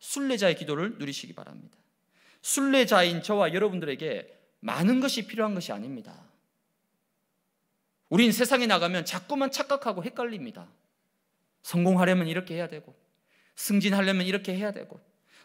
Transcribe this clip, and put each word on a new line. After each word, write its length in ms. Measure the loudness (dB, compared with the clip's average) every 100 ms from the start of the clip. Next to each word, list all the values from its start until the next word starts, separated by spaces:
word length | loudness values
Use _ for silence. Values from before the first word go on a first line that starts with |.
순례자의 560 | -10 -6 -2 2 2 0
기도를 420 | -4 -4 -4 -6
누리시기 360 | -8 -10 -12
바랍니다. 420 | -18 -18 -20 -20 _ _ _ _ _ _ _
순례자인 800 | -4 0 4 4 6 6 4 0
저와 320 | -2 0 2
여러분들에게 840 | 2 0 -2 -4 -6 -6 -6 -10 -20 _ _
많은 400 | -6 2 4 4
것이 260 | 2 -2 -6
필요한 280 | -4 -2
것이 180 | -4 -8
아닙니다. 560 | -10 -10 -12 -14 -20 -20 _ _ _ _ _ _ _ _ _ _ _ _ _ _ _ _ _ 0
우린 220 | 4 6
세상에 360 | 4 2 2 4
나가면 380 | 2 2 -2
자꾸만 460 | -4 -8 -4 -2 -2
착각하고 540 | -2 -2 -2 -2 -6
헷갈립니다. 640 | -6 -6 -6 -6 -12 -14 -20 _ _ _ _ _ _ _ _ _
성공하려면 680 | -4 2 4 4 4 2 0
이렇게 260 | -4 -6
해야 140 | -8 -8
되고, 260 | -10 -18 -20 _ _ _ _ _ -10
승진하려면 680 | 0 2 4 4 2 2 0
이렇게 280 | -2 -4
해야 180 | -4 -4
되고, 280 | -6 -14 -18 _ _ _ _